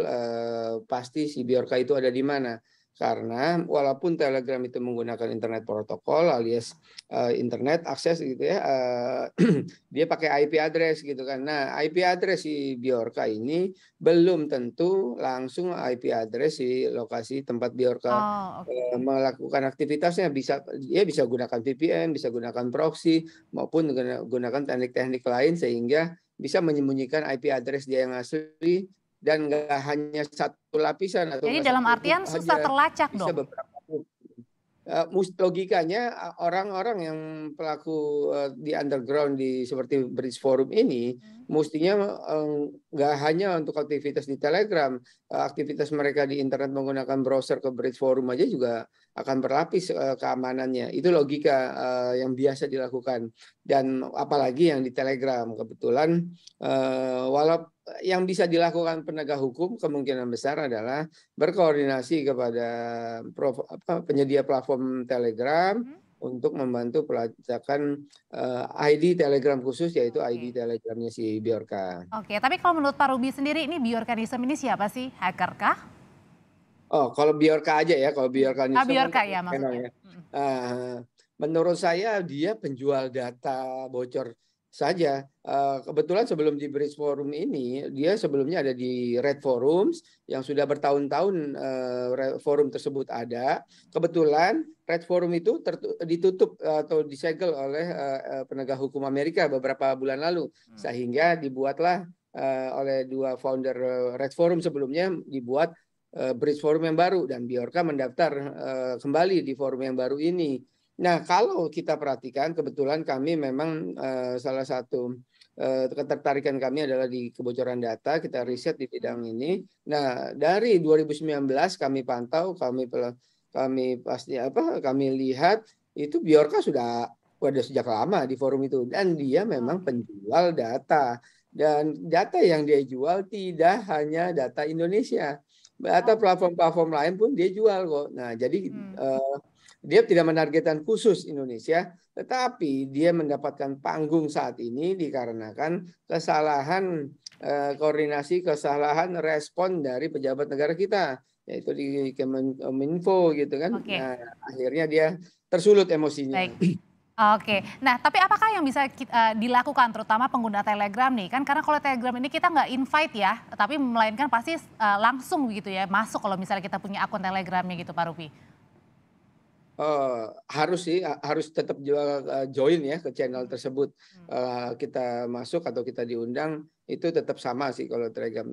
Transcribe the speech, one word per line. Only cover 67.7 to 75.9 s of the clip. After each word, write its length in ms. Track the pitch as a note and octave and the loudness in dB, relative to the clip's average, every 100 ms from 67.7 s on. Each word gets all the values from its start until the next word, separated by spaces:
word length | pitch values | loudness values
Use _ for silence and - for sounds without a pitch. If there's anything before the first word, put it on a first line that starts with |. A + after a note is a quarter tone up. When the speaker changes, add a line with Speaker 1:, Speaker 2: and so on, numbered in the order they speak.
| C#3+ D3 C#3+ C#3+ _ _ | -2 -2 -4 -8 _ _
Speaker 1:
eh, 340 | - B2+ B2 C3 - D3 | -6 -4 -4 -6 0 4
I 160 | D3+ | 4
D 160 | E3+ F3 | 4 4
Telegram 400 | D3 C#3 C3+ C#3 | 4 4 4 2
khusus, 320 | B2 B2 E3+ E3 | 0 -2 0 2
yaitu 240 | A#2+ C3+ | 0 0
Speaker 2:
Oke. 80 | B2+ | -2
Speaker 1:
I 40 | A#2+ | -4
D 60 | A#2+ | -6
Telegramnya 560 | A#2+ A#2 A#2 A2+ A2+ A#2 | -6 -4 -4 -6 -8 -8
si 320 | A#2 A2+ G#2+ | -6 -4 -2
Biorka. 640 | G#2+ G#2+ A2 G#2 F#2+ F2+ F2+ A3 | -2 -2 -2 -6 -6 -8 -10 -10
Speaker 2:
Oke, 160 | G3+ G3+ | -6 -2
tapi 240 | B3+ F4+ | 0 2
kalau 160 | F4+ E4 | 2 4
menurut 160 | C#4 | 2
Pak 240 | C#4 C#4 C4 | 2 2 2
Ruby 160 | C4 | -2
sendiri, 320 | C4 C#4 D4+ C#4+ | -2 -2 0 -2
ini 160 | E4+ | -2
Biorkanism 560 | A#3 A#3 A3+ A#3 A3+ B3+ B3 | -2 -2 -2 -4 -4 -4 -2
ini 80 | |
siapa 320 | D4 C4 F#3 G#3 | -2 0 0 -2
sih? 240 | B3+ B3+ - | -4 -10 -4
Hacker 340 | F#3 F#3 F3+ - | -4 -2 -4 0
kah? 180 | G3+ E4 - | 0 0 -4